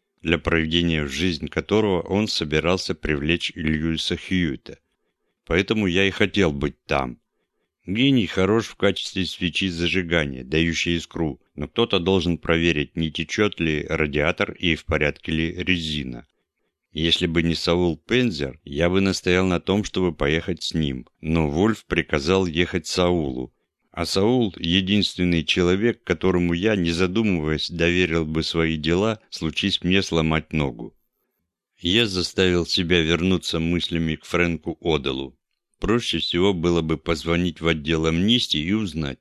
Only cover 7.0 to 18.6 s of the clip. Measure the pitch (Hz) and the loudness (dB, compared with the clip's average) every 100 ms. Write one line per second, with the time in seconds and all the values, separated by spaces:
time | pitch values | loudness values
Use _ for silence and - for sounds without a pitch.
7 | 65 60 _ _ _ _ _ _ - 104 | -2 -8 _ _ _ _ _ _ -6 0
8 | 135 131 90 - 95 110 104 - 101 90 | 2 4 2 0 2 2 0 -2 0 0
9 | - 95 85 - 90 78 95 82 85 85 | -4 -4 -4 -2 -4 -2 -4 -2 -2 -2
10 | 85 85 73 64 64 78 82 80 87 85 | 0 0 0 -6 -2 0 0 0 -2 -2
11 | - - 80 65 _ - 73 - 117 95 | -4 -4 -4 -4 _ -12 -8 -2 -2 0
12 | 85 95 85 82 - 82 85 73 71 - | 2 2 2 -2 0 2 2 0 -2 -2
13 | 80 78 80 - 104 - 82 76 - 80 | -4 -4 -6 0 -2 0 -2 -2 -2 -2
14 | 78 71 76 - 101 - 87 80 - 78 | 0 0 0 0 -4 -2 -2 -2 0 0
15 | 73 - - 80 82 87 90 90 80 76 | 0 -2 -4 -2 -2 -4 -2 -2 -2 -6
16 | 65 60 60 _ _ _ _ _ _ 78 | -6 -12 -16 _ _ _ _ _ _ -4
17 | 82 82 87 80 82 80 - 87 90 78 | 0 0 0 0 0 0 0 2 2 -2
18 | - 120 123 76 69 - | -2 0 0 -2 -6 -8